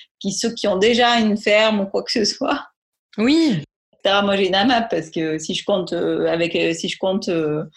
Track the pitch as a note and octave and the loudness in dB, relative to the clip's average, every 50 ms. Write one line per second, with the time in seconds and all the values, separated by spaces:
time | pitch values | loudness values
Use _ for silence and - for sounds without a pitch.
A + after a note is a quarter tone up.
0 | - _ _ - - G3 - - - A3+ A#3 - - G3+ F#3+ F#3+ G3 A#3 A#3+ A3+ | -20 _ _ -10 -8 -6 -6 -4 -4 -4 -4 -2 -2 -2 0 2 2 2 4 4
1 | B3 A#3+ A#3+ A#3 A3 G#3+ G3+ G#3 - A3 G#3 G#3+ A3 A3 A3 G3+ G3 G3 - G3 | 2 2 2 2 2 0 0 0 0 2 2 4 4 2 2 0 -2 -2 -4 -6
2 | F#3+ - - B3 G#3 G3+ - - - - C#4+ C4+ - - _ _ _ _ _ _ | -4 -2 -2 -2 0 -2 -2 -4 -2 -2 -2 -4 -6 -12 _ _ _ _ _ _
3 | _ _ - - G#3+ B3+ D4+ E4 E4 D4+ G#3+ D#3 C#3+ - _ _ _ _ _ _ | _ _ -4 -2 2 2 4 4 4 2 2 0 -4 -8 _ _ _ _ _ _
4 | - G3+ F#3+ G3+ G3+ G3+ G3 G3 G3 F#3 F3+ E3+ G3+ C4 B3+ A3+ A3+ - - E3+ | 0 2 2 2 2 2 2 2 0 2 2 2 4 4 2 2 0 0 -4 -4
5 | D#3+ - - F3 D#3+ D#3+ D#3 D#3 D#3 - F#3 - - - G3+ F#3+ F3+ E3 F3 E3+ | -4 -6 -4 -4 -2 -2 -2 -4 -4 -6 -6 -6 -2 -2 0 0 0 -2 -4 -2
6 | F3 E3 E3 D#3+ E3 D#3+ E3 E3+ E3+ E3 - F3 E3 E3 E3 E3 - F3+ - - | -2 -2 0 0 0 0 0 0 -2 -2 0 0 0 0 -2 -2 -4 -8 -6 -2
7 | - F#3+ F#3+ G3 F#3+ - F3+ E3 D#3+ D3+ D3+ D3+ D#3 D#3 _ | -2 -2 0 -2 -2 -2 -2 -2 0 -2 -2 -4 -6 -8 _